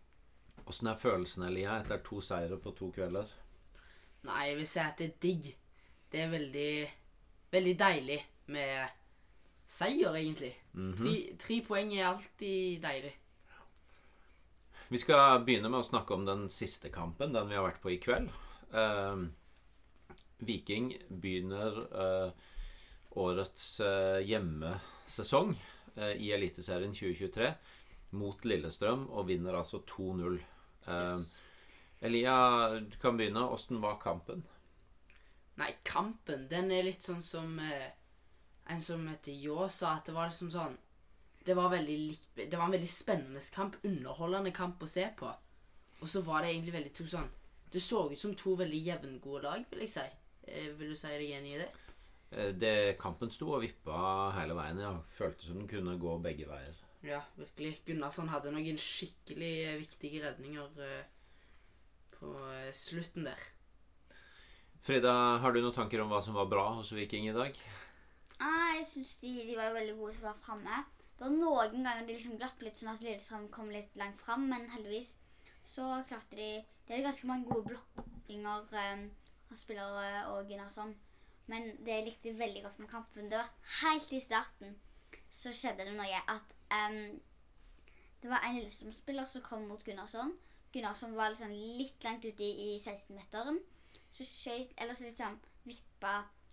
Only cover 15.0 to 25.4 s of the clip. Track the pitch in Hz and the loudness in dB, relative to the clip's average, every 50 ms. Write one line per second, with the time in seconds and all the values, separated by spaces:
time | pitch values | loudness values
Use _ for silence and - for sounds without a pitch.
15 | - - 156 143 139 139 131 123 117 120 123 107 104 113 127 127 117 - - 113 | 6 8 10 12 12 12 12 10 10 8 6 6 4 4 2 2 2 2 2 0
16 | 101 - 104 92 98 98 98 101 101 95 - - - 92 - - - - - 92 | 2 2 0 0 2 2 0 0 -2 -4 -4 -4 -4 -4 -4 -6 -8 -8 -6 -4
17 | 85 85 82 - 139 156 135 113 104 104 104 101 95 92 85 - - 95 90 90 | -4 -4 -2 -2 -2 0 2 0 0 2 2 2 2 2 0 -2 0 0 0 2
18 | - - 123 - - - - - - - - - - - - 110 110 107 104 101 | 2 4 4 4 2 0 -4 -8 -12 -14 -16 -16 -12 -2 2 4 4 6 4 2
19 | 98 98 101 95 90 85 80 - - - - - - - - - - - - - | 2 0 0 0 -2 -4 -6 -8 -16 -20 -20 -20 -20 -20 -20 -20 -20 -20 -20 -20
20 | - - - - - - - - - 107 113 90 - - 101 110 120 131 127 - | -20 -20 -20 -20 -20 -20 -16 -8 -4 -2 -2 -2 -2 -2 0 0 0 -2 -2 -6
21 | - - 95 90 82 98 92 92 90 95 98 101 107 110 104 110 120 - - - | -10 -10 -8 -4 -2 0 0 0 0 0 -2 0 0 -2 -2 -2 -4 -4 -2 0
22 | 95 95 95 95 95 92 90 - - - - - - - - - - - - - | 2 4 4 4 2 0 -2 -6 -14 -10 -8 -8 -6 -6 -8 -14 -18 -20 -20 -20
23 | - - - - 95 90 90 92 98 - - - - - - - 107 101 98 98 | -20 -6 -2 2 2 4 4 2 0 -2 -4 -8 -8 -6 -2 0 2 4 4 6
24 | 95 95 95 95 98 98 110 107 98 85 78 76 78 82 92 98 - - - - | 6 6 6 4 4 4 2 2 2 0 0 0 -2 -2 -2 -4 -6 -10 -16 -18
25 | - - - - 104 - - 139 | -14 -10 -6 -4 2 4 6 6